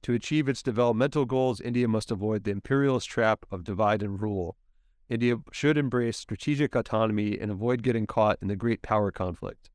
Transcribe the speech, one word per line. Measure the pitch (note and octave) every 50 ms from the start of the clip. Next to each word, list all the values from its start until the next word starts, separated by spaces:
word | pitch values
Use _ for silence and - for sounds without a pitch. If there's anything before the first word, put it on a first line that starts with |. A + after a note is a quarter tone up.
| _
to | - A#2+
achieve | A#2 - - D3+ D3+ D3+ C3
its | C3+ - -
developmental | - A#2 G#2+ A#2+ A#2+ A#2 A2 B2+ D3 - D3+ C#3
goals, | A#2+ C3 C3 C3 B2+ A#2+ F#2
India | - A#2+ A#2+ B2 B2 A#2
must | A2 A2 G#2 - A#2
avoid | F#2+ G2 G#2+ A2 G#2+ -
the | - G2+
imperialist | G2 - - C#3 C3+ C#3 C#3 C3 B2 - -
trap | - - A#2 A2 A2 - - -
of | - F#2 E2
divide | - G#2 F2+ A2 G#2 G#2+ G#2+ G#2
and | G#2 G2 F#2+ G#2
rule. | G#2+ G#2 F#2+ F2+ E2 - _ _ _ _ _ _ _ _ _ _ _
India | A#2+ A2+ A#2+ A#2+ A#2+ A2 - - -
should | - - C#3+ D#3 D3
embrace | C#3+ C3 A2+ B2+ A#2+ A#2 A2+ -
strategic | - - A2+ - - - D3 C#3 D3+ C3 -
autonomy | B2+ A2 - - A2 A2+ A2 G#2+ G#2 G#2 G#2 G#2 -
and | - G#2
avoid | G#2 F#2 G#2 A#2+ B2 B2 A2+
getting | B2+ A#2+ A2+ G#2+
caught | G#2 - - A2 G#2+ G#2 - -
in | G2
the | G#2
great | G2 G#2+ A#2 A2+ - _
power | - A2 G#2+ G#2 G2+
conflict. | - - F#2 F#2 F2 - - - - _ _ - _